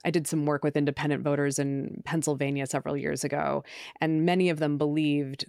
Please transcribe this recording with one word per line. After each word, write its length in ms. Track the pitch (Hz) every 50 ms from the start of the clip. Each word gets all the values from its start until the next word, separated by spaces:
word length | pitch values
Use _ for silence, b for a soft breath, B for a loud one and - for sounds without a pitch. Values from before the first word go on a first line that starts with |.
| -
I 60 | 170
did 160 | 160 175 151
some 200 | - - 160 147
work 180 | 147 147 139 -
with 120 | 151 -
independent 460 | 151 147 143 139 - 151 147 143 - -
voters 380 | 151 143 143 143 143 135 -
in 420 | 143 139 139 139 135 - - - -
Pennsylvania 600 | - 165 165 147 151 147 135 143 139 143 139 135
several 300 | 127 - 139 - 151 147
years 260 | 143 135 151 147 139 -
ago, 400 | 143 147 147 151 139 139 143 143 B B B B B B B
and 260 | - 160 160 156 160
many 220 | 175 180 185 185 180
of 80 | 165 151
them 200 | 156 147 147 143
believed 640 | 151 147 147 156 156 147 143 147 143 135 135 - -